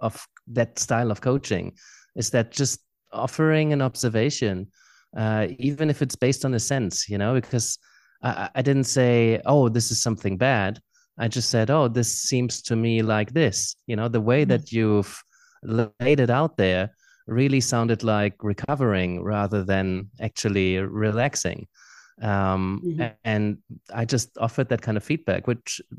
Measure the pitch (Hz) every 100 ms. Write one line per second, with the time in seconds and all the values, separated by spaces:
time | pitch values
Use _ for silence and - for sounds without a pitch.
0 | 113 - - _ - 120 117 - - 117
1 | 120 101 131 135 - 92 90 - - -
2 | _ - - 123 113 - 135 - _ _
3 | _ 107 131 - 156 156 151 143 131 -
4 | 123 110 127 - 110 92 101 _ _ _
5 | _ - 110 107 98 - 135 143 156 147
6 | 139 - 127 135 135 120 - 135 98 -
7 | - 101 104 131 - 123 - - _ _
8 | _ _ 127 - 101 131 131 135 127 135
9 | 123 120 113 113 - 143 123 117 113 110
10 | - 110 101 92 131 120 98 107 _ _
11 | _ - 117 123 117 117 113 151 127 117
12 | 113 - - 127 123 - - 113 117 113
13 | 110 107 104 143 135 - - - - 107
14 | 117 117 107 131 147 123 - 113 110 104
15 | 98 - - _ _ _ - 113 110 -
16 | 127 147 120 123 160 - 95 92 98 -
17 | _ _ - 117 139 135 120 120 117 113
18 | 113 104 104 - 107 95 - 143 123 95
19 | 90 90 90 104 101 104 95 95 95 92
20 | 104 - 110 - 110 98 95 92 98 107
21 | 107 107 143 - 92 - - _ - -
22 | - - 110 98 98 95 95 101 175 160
23 | 117 107 113 107 104 104 - - - 107
24 | 113 123 - - 113 - 127 120 - 107
25 | - 160 - 92 - 120 - - -